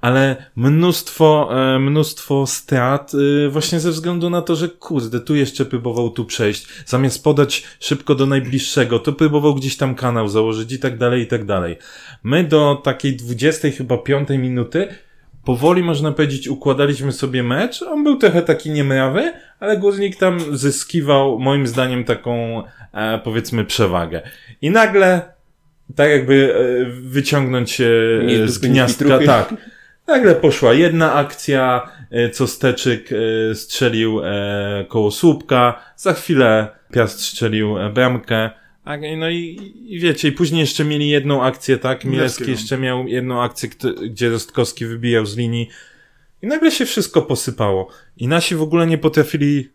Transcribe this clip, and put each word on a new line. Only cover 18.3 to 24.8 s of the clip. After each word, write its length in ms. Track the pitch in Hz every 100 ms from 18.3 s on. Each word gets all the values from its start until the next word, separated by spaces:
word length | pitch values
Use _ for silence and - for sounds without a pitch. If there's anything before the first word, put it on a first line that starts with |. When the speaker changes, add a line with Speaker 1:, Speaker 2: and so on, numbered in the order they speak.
| 175
Speaker 1:
taki 280 | 170 151 156
niemrawy, 640 | 151 139 135 131 156 320 339 - _
ale 180 | 202 214
Górnik 380 | 202 196 202 185
tam 420 | 190 175 156 139
zyskiwał, 800 | 139 135 - 170 143 143 139 117
moim 280 | 131 143 131
zdaniem, 360 | 120 127 127
taką, 600 | 117 113 - 120 117 113 107 - -
e, 260 | - 110 117
powiedzmy, 420 | 117 113 113 117 110
przewagę. 560 | - 104 87 82 82 - - - 113
I 80 | 143
nagle, 520 | 208